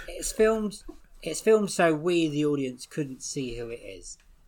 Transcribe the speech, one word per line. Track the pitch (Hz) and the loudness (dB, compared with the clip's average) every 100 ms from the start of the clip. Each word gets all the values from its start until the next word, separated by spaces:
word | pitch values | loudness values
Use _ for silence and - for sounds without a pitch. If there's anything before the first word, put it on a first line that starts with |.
| - | -12
it's | - - | -8 -4
filmed, | - 220 220 214 - - - - - | 2 4 4 -2 -6 -14 -18 -20 -12
it's | - 151 | -8 -2
filmed | 220 220 202 | 4 4 4
so | - 170 | 2 4
we, | 151 170 175 160 | 4 2 2 2
the | 147 | 2
audience, | 147 147 131 123 - | 2 2 -2 -6 -8
couldn't | - 139 131 | -6 -6 -8
see | - 147 127 117 | -8 -6 -6 -6
who | 117 | -8
it | 117 | -10
is. | 101 92 - - _ _ | -12 -16 -16 -20 _ _